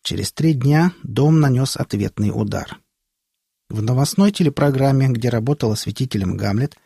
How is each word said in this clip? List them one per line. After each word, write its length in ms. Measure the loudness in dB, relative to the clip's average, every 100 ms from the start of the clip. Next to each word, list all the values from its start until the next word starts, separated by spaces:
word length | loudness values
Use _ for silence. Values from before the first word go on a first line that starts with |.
Через 300 | -8 -6 -6
три 200 | -2 0
дня 400 | 2 2 4 2 -2
дом 380 | -6 0 4 4
нанес 360 | 4 2 -2 -4
ответный 540 | -4 -4 -4 -2 -4
удар. 460 | -2 -4 -4 -8 -16 _ _ _ _ _ _ _ _ -10
В 140 | -6
новостной 500 | -2 0 0 2 2
телепрограмме, 760 | 2 0 2 0 2 2 2 2
где 200 | 0 0
работал 440 | 0 0 0 0
осветителем 640 | -2 -4 -4 -4 -2 -2 -2
Гамлет, 400 | -2 -2 -2 -6